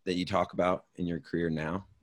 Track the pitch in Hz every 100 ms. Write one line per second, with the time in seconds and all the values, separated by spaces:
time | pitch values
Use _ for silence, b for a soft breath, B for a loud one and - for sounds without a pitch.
0 | 95 90 87 92 87 - 90 87 - -
1 | 87 85 - 85 85 78 78 95 - -